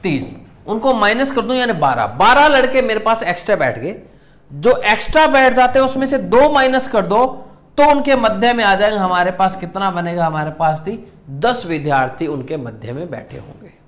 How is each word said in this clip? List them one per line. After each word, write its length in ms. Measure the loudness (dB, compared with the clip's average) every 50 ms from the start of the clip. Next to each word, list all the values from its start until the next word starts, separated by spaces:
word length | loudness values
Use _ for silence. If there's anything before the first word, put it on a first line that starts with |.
| -4
तीस, 300 | -4 -4 -4 -6 -8 -14 -18 -20 -20 -20 _ _
उनको 260 | -8 -8 -2 0 0 0
minus 360 | 2 2 0 2 0 -2 -2
कर 100 | -2 -4
दूं 140 | -4 -2 -2
यानी 180 | -2 -2 -2 -2
बारह। 320 | 0 0 0 0 0 -2 -4
बारह 380 | -2 2 2 4 6 6 6
लड़के 340 | 6 6 4 2 2 0 0
मेरे 180 | 0 0 -2 -2
पास 220 | 0 -2 -2 0 -2
extra 300 | -6 -6 -6 -2 -2 0
बैठ 220 | 0 0 -2 -2 -4
गए, 220 | -8 -10 -10 -10 -18 -20 _ _ _ _ _ _ _ _
जो 240 | -16 -2 2 2 2 2 0
extra 420 | -2 -2 -2 -2 0 2 4 4 4
बैठ 240 | 4 4 4 4 4
जाते 260 | 4 2 4 4 2
हैं 60 | 0
उसमें 200 | 2 0 -4 -2
से 100 | -2 -2
दो 320 | -4 -2 2 4 4 4 4
minus 360 | 4 2 2 2 0 0 -2
कर 140 | 0 -2 -2 0
दो, 220 | 2 2 2 2 0 -2 -12 -18 -20 -20 _ _ _ _
तो 120 | 4 4 6
उनके 260 | 6 4 2 2 2
मध्य 360 | 2 2 0 0 2 0 0 2
में 100 | 2 2
आ 100 | 2 2
जाएगा 260 | 2 2 0 0 0
हमारे 300 | -2 0 0 0 0 0 0
पास, 220 | 0 0 0 0
कितना 340 | -4 -12 -10 -6 -4 -4 -4
बनेगा 340 | -4 -4 -6 -4 -2 -2 -2
हमारे 260 | -2 -2 -4 -6 -6 -4
पास 260 | -2 -2 -2 -2 -2
थी? 160 | -8 -10 -10 -10 -14 -20 -20 -20 _ -16
दस 360 | -8 -2 -2 -2 -2 -2 -6
विद्यार्थी 600 | -6 -6 -4 -2 0 0 0 0 -2 -4 -8 -6
उनके 300 | -6 -6 -8 -8 -8 -10 -10
मध्य 340 | -10 -12 -14 -14 -14 -12 -12
में 160 | -12 -10 -12
बैठे 280 | -12 -14 -14 -16 -20
होंगे। 400 | -20 -20 -20 -20 -20 -20 -20 _ _ _